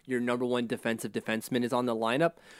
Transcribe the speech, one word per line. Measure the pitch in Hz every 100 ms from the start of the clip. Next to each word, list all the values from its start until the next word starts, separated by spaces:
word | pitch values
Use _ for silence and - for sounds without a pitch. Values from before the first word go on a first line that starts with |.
| -
your | 127
number | 120 123 123
one | 123 117
defensive | 120 117 113 113
defenseman | 110 - 110 - 123
is | 120
on | 123 123
the | 113
lineup, | 113 127 165 - - -